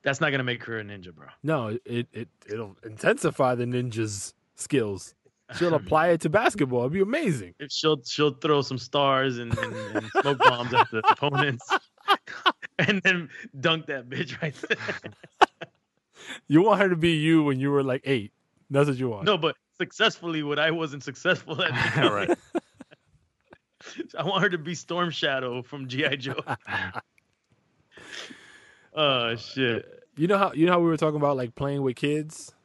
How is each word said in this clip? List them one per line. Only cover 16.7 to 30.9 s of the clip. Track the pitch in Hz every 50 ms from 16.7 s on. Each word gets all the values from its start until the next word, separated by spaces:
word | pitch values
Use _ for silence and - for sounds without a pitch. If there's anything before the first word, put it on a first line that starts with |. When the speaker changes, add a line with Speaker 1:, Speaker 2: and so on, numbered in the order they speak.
| 208 185
Speaker 2:
her | 202 190
to | 180
be | 160 160 170 165
you | 156 151 160 165 160
when | 151 143 135 127
you | 135 143
were, | 143 143
like, | 135 135 127 135 -
eight. | 135 139 117 98 - _ _ _ _ _ _ _ _
That's | 139 139 147 147
what | 135
you | 123 131 123
want. | 110 101 165
Speaker 1:
No, | 202 208
but | 165 156 156 - _ _ _ _
successfully | - 180 - - - 214 220 - - 170 170 160 156 147
what | 143 147 139
I | 151 160
wasn't | 160 170 160 151 135 143
successful | - - 131 - - 175 175 - - - 151 -
at. | 185 160 135 120 156 - -
Speaker 3:
<laughs> | 147 131 -
Right. | 104 101 98 - 349 - _ _ - - _ _ _ _ - _ - _ _ _ _ _
Speaker 1:
<laughs> | _ _ _ _ _ _ - _ _ _ _ _ - - - - 349 - -
I | -
want | 151 180 196 185 180
her | 202
to | 175 170
be | 147 165 175
Storm | - - - 170 175 175 170
Shadow | 151 - 170 147 139 131 131 127 120 127
from | 120 - 143 143 135 127
G | 127 131 151
I | 139 139
Joe. | 135 123 135 123 - -
<laughs> | - 127 - _ - - - - 95 - 117 _ _ _ _ _ _ _ _ _ _ _ _ _ _ _ _ _ _ _ - - - - - - - - - - - - - - - _ _ _ _ -
Oh, | 156 151 143 135 123 117 117 117
shit. | 110 - - - 135 131 120 113 101 - - - - - _ _
Speaker 2:
You | 139 156
know | 180 208 196
how, | 196 180
you | - 143 160
know | 180
how | 180 175
we | 170
were | 165